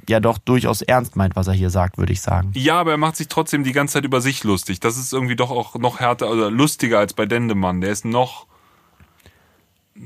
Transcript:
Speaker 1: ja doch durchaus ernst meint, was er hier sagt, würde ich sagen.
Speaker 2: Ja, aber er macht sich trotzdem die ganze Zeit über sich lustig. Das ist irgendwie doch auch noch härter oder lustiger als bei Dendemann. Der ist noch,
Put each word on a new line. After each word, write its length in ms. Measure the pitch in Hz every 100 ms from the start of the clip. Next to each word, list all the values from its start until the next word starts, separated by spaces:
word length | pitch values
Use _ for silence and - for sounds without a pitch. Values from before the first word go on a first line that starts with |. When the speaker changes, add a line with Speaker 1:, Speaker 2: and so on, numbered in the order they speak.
| -
Speaker 1:
ja 140 | 110
doch 160 | 113 117
durchaus 440 | - 127 117 110
ernst 360 | - 123 127 -
meint, 180 | 95 95
was 120 | 92
er 60 |
hier 160 | 92 92
sagt, 280 | 92 90 -
würde 160 | 90
ich 80 | 92
sagen. 300 | - 90 95 98
Speaker 2:
Ja, 240 | 143 170
aber 120 | 165
er 60 | 151
macht 200 | 160 156
sich 100 | 151
trotzdem 380 | - 160 147 131
die 80 |
ganze 220 | 139 143 147
Zeit 100 | 135
über 160 | 131
sich 240 | 131 131 107
lustig. 340 | 95 - 92
Das 160 | 117 120
ist 140 | 131
irgendwie 240 | 131 127 120
doch 160 | 123
auch 240 | 123 - 120
noch 240 | 120 -
härter 300 | 123 120 113
oder 180 | 113 104
lustiger 500 | 117 147 - 123 110
als 140 | 104
bei 120 | - 104
Dendemann. 560 | 117 117 101 90 90
Der 80 | 95
ist 140 | 104 117
noch, 400 | 120 127 - - _ _ _ _ _ _ _ - _ _ _ _ _ _ 208